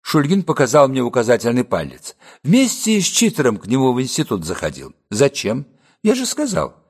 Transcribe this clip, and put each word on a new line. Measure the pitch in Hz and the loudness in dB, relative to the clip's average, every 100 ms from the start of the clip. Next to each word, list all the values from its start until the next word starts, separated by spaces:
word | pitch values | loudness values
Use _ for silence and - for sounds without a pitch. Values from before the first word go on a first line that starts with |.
Шульгин | - 156 143 196 | -2 0 2 0
показал | 165 147 131 151 139 | 0 0 2 4 4
мне | 135 | 2
указательный | 120 127 113 120 117 123 | -2 0 2 2 2 -2
палец. | 123 90 73 64 - - - - | -2 -4 -6 -12 -20 -20 -20 -8
«Вместе | 139 240 262 - 214 214 | 2 2 2 0 0 0
с | |
читером | 175 - 226 - 127 104 | 0 0 0 2 0 0
к | 98 | -2
нему | 127 131 | 0 2
в | 123 | 0
институт | 131 - 151 104 | -2 -4 -4 -4
заходил». | 80 87 78 69 67 - _ | -6 -6 -6 -8 -16 -20 _
«Зачем?» | 104 139 - 101 123 143 _ _ _ | 0 0 0 -4 -4 -8 _ _ _
«Я | 214 | 0
же | 254 254 | 0 -2
сказал. | - 294 170 147 - _ | -4 -4 -2 -4 -8 _